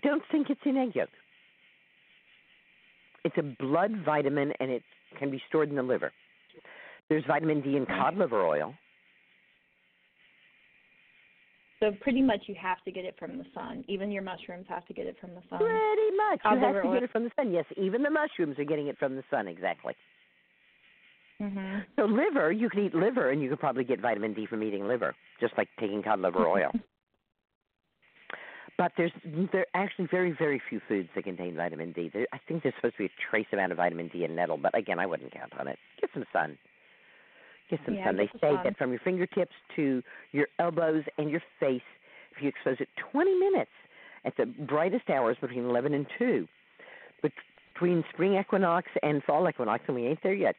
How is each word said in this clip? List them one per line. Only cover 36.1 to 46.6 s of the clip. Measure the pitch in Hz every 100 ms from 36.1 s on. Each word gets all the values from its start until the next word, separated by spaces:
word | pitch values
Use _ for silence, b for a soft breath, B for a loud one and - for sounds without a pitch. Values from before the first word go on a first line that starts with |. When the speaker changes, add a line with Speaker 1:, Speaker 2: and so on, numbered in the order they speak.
| -
Speaker 1:
some | -
sun. | 92 78 71 _ B B B B B B B B B -
Get | 165 -
some |
Speaker 2:
Yeah, | 208 190
Speaker 1:
sun. | 190
They |
Speaker 2:
get | 202
the | 233
Speaker 1:
say | 151 151
Speaker 2:
sun. |
Speaker 1:
that | 139 107
from | 131
your | 123
fingertips | - 180 180 - 175 - - -
to | 143 131 - B B
your | 139 143 -
elbows | 175 160 160 156 147 -
and | 151
your | 160 - _
face, | 143 127 - - B B B -
if |
you | 143
expose | - - 131
it | - - -
twenty | 277 370 370
minutes | 392 370 120 - - B B B 110
at | -
the | 120
brightest | 123 147 151 175 226 -
hours | 143 117 123
between | 131 123 120
eleven | 120 139
and | 143 143 -
two, | 247 151 - _